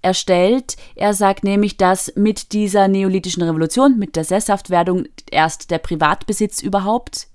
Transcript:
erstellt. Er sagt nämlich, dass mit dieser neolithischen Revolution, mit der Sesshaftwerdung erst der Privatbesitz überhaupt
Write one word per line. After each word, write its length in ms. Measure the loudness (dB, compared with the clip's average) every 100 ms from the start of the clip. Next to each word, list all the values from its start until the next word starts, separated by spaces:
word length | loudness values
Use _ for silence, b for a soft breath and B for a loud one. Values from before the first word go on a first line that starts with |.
erstellt. 720 | 0 -2 0 2 4 0 -4 -16 B
Er 180 | -2 -2
sagt 300 | 2 0 0
nämlich, 340 | 0 0 0 2
dass 360 | 2 2 -2
mit 360 | 0 0 0 -6
dieser 340 | -4 0 2 4
neolithischen 540 | 2 2 0 -2 -2
Revolution, 560 | -2 0 0 4 4 4
mit 180 | 0
der 80 | -4
Sesshaftwerdung 800 | -2 -2 0 -2 2 0 2 0 -4 -14 -4
erst 400 | 0 0 -2 -6
der 80 | -4
Privatbesitz 840 | -4 0 0 0 -4 -2 -2 -2
überhaupt 640 | -2 -2 0 -4 -4 -16 -16